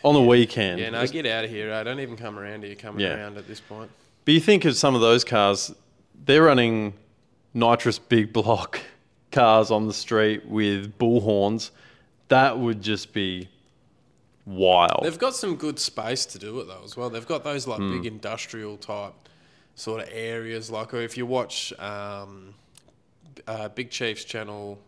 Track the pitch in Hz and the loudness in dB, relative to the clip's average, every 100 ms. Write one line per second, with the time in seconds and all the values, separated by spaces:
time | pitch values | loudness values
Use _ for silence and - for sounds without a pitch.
0 | 143 147 120 120 117 - 98 90 113 117 | 6 6 8 8 6 0 -2 -2 -6 -4
1 | 131 156 131 113 110 107 107 110 113 131 | -4 -4 -4 -4 -6 -8 -6 -6 -6 -8
2 | 131 113 117 104 101 107 101 101 113 104 | -10 -12 -14 -12 -12 -12 -14 -16 -12 -4
3 | 95 76 104 101 92 107 _ 107 110 _ | -4 -4 -10 -14 -16 -18 _ -18 -18 _
4 | _ _ - 160 160 202 165 123 143 127 | _ _ 2 4 6 4 4 2 2 4
5 | 113 120 - 113 101 98 - - _ _ | 6 4 4 2 2 2 -4 -12 _ _
6 | _ _ - 147 160 131 117 113 104 101 | _ _ 4 6 8 6 4 0 -4 -10
7 | _ _ _ _ _ 117 117 117 123 104 | _ _ _ _ _ 2 4 4 2 -2
8 | _ 117 107 117 104 110 - - - _ | _ 2 2 0 2 0 -2 -12 -14 _
9 | _ _ _ 135 117 110 110 110 110 98 | _ _ _ 4 6 6 4 0 0 -6
10 | - 110 107 107 - 107 104 101 104 - | -2 2 2 0 -4 0 0 0 -6 -2
11 | 117 120 104 101 101 113 - _ _ _ | 2 2 2 2 2 -2 -8 _ _ _
12 | _ _ _ 131 135 123 120 107 104 104 | _ _ _ 4 4 2 -2 -2 -4 -6
13 | - 107 95 92 90 _ _ _ _ _ | -6 -6 -6 -6 -14 _ _ _ _ _
14 | _ _ _ _ - 92 95 90 85 - | _ _ _ _ -14 0 4 6 6 2
15 | 165 165 - - 202 156 151 143 - - | -2 -2 -4 -4 -6 -6 -8 -6 -8 -6
16 | 110 131 - 95 104 123 87 92 101 123 | -8 -6 -8 -10 -12 -12 -12 -16 -16 -10
17 | 120 113 117 156 151 143 123 107 98 120 | -10 -10 -8 -8 -6 -8 -6 -6 -6 -6
18 | 113 107 104 110 - 113 107 104 - 104 | -8 -10 -10 -10 -12 -12 -14 -14 -12 -12
19 | 101 _ _ _ _ _ _ - - 110 | -12 _ _ _ _ _ _ -14 -10 -10
20 | - 113 113 117 113 113 113 110 110 120 | -10 -12 -10 -10 -10 -12 -10 -10 -8 -8
21 | 117 123 120 127 113 - - - 101 101 | -8 -8 -4 -4 -4 -8 -10 -12 -12 -10
22 | 101 101 98 98 95 104 _ _ _ _ | -12 -14 -16 -20 -20 _ _ _ _ _
23 | _ _ _ - - 110 107 117 120 - | _ _ _ -18 -12 -10 -10 -12 -12 -6
24 | 117 104 - 113 104 104 101 101 | -6 -6 -12 -12 -12 -12 -12 -14